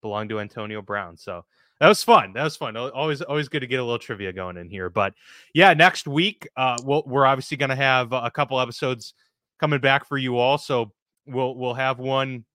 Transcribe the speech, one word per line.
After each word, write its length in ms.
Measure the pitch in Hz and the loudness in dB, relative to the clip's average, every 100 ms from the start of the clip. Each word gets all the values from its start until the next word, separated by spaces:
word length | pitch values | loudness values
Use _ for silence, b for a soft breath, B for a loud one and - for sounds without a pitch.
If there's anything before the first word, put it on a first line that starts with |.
belonged 300 | 110 104 107 | -6 -6 -4
to 100 | 107 | -6
Antonio 400 | 104 - 107 107 | -6 -10 -10 -10
Brown. 380 | 98 101 90 85 | -6 -6 -6 -14
So 260 | - 87 - _ _ _ | -12 -12 -12 _ _ _
that 80 | 160 | 6
was 140 | 208 | 6
fun. 300 | - 226 101 | 6 4 4
That 120 | 104 | -4
was 120 | 151 - | -4 -4
fun. 180 | 131 110 | -8 -6
Al-, 120 | 127 | -8
always, 300 | 131 156 139 | -4 -2 -2
always 280 | 165 151 139 | -4 -4 -4
good 100 | 151 | -6
to 60 | 127 | -4
get 120 | 131 | -4
a 40 | |
little 140 | 123 120 | -2 -4
trivia 340 | - 107 98 | -6 -8 -8
going 240 | 92 92 87 | -8 -10 -10
in 140 | 87 | -12
here. 180 | 95 92 | -8 -4
But 240 | 98 98 - B B B | -2 -2 -4 B B B
yeah, 220 | 147 190 | 4 6
next 320 | 156 175 - - | 8 6 4 -4
week, 400 | 143 190 208 - - | 0 0 -2 -14 -2
uh, 220 | 131 120 | -2 -2
we'll, 200 | 131 143 | -2 -2
we're 220 | 139 131 135 | 0 2 4
obviously 320 | 135 - 147 | 2 -2 -4
gonna 180 | 139 131 | -2 0
have 360 | 135 131 123 | 2 2 2
a 160 | 127 120 | -4 -4
couple 280 | - 139 131 | -4 -2 0
episodes 540 | 123 117 139 127 - _ _ _ _ _ | -2 -4 -4 -4 -10 _ _ _ _ _
coming 200 | 151 143 | 0 2
back 260 | 135 139 - | 4 2 0
for 100 | 139 | -6
you 220 | 131 123 | -2 2
all. 180 | 123 143 | 2 2
So 360 | - 131 113 _ _ _ - | 0 -2 -2 _ _ _ -10
we'll, 280 | 127 127 127 | -4 -4 -4
we'll 180 | 123 | -8
have 240 | 123 131 127 | -2 -2 -2
one 480 | 127 135 135 127 113 | -2 -2 -2 -6 -14